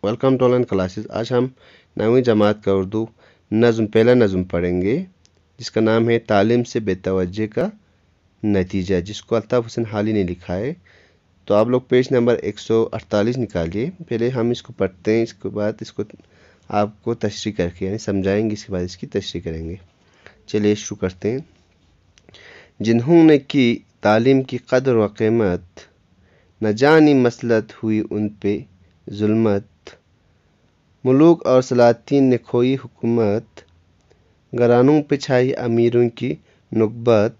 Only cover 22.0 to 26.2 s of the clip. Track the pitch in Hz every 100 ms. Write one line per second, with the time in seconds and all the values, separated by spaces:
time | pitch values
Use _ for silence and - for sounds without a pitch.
22 | _ _ _ - - - _ _ 107 117
23 | 123 170 160 147 131 143 120 117 _ _
24 | 104 110 123 135 131 120 - 127 135 117
25 | 104 104 110 117 104 90 90 - - _
26 | _ _